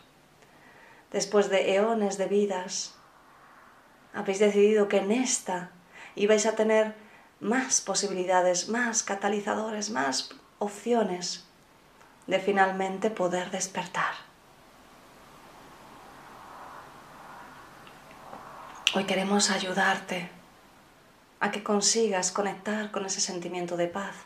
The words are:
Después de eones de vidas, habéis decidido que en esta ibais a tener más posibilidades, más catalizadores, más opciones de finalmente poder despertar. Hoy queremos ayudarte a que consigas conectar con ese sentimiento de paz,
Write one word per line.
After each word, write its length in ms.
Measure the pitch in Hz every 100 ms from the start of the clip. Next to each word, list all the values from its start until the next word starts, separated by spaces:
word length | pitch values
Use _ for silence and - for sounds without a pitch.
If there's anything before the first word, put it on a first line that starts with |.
| - _ _ _ - - - - - - -
Después 360 | 202 - 208 190
de 260 | 190 -
eones 440 | 196 220 226 202 185
de 80 | 185
vidas, 680 | 202 202 185 185 - - - - - - - - - - - - - -
habéis 240 | - 208 190
decidido 500 | 208 202 208 214 202
que 100 | 196
en 140 | 196
esta 580 | 240 254 - - 180 175 - - - - -
ibais 300 | 208 214 220
a 100 | 220
tener 380 | 220 220 214 - - - - -
más 400 | 202 254 262 -
posibilidades, 880 | - 185 196 180 180 185 180 175 190
más 340 | 226 240 220
catalizadores, 880 | - 202 202 208 208 208 220 214 208
más 400 | 247 269 262 - - - -
opciones 880 | 208 - 233 240 190 180 180 - - - - _ _ - - - -
de 140 | 185
finalmente 720 | 190 196 190 190 190 190 220
poder 400 | - 180 180 180
despertar. 800 | 190 - 190 175 - - - - - - - - - - - - - - - - - - - - - - - - - - - - - - - - - - - - - - - - - - - - - - - - - -
Hoy 100 | 196
queremos 460 | 196 190 196 202 202
ayudarte 800 | 190 185 185 190 190 - 180 175 - - - - - - - - - _ -
a 100 | 202
que 120 | 202
consigas 720 | - 208 202 226 220 190 180
conectar 580 | - 202 180 - 214 208
con 140 | 202
ese 160 | 196 185
sentimiento 560 | - 185 175 180 175 175
de 100 | 175
paz, 280 | 196 196 -